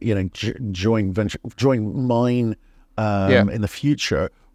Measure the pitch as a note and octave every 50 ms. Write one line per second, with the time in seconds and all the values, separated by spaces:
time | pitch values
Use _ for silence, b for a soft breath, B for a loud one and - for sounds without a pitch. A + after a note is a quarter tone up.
0 | - A2+ G#2 G2 F#2+ F2+ - - - A2+ - - B2+ G#2 F#2 F2 F#2+ A2+ A2+ A2
1 | G#2 F#2+ F2+ G#2+ G#2 G2+ - - - A2+ - - A#2+ C#3 C3 A2+ G#2+ G#2 - C3+
2 | B2+ B2 A#2+ A#2 B2 B2 B2 B2 A#2+ A2+ G#2 - _ _ _ - _ _ - -
3 | G#2+ G#2+ G2+ G2 G2 G2 B2+ A#2+ G2+ G2 - A2 G#2 F#2+ - - - C#3+ D3 -
4 | - - F#2+ C#2+ F2+ - _ _ _ _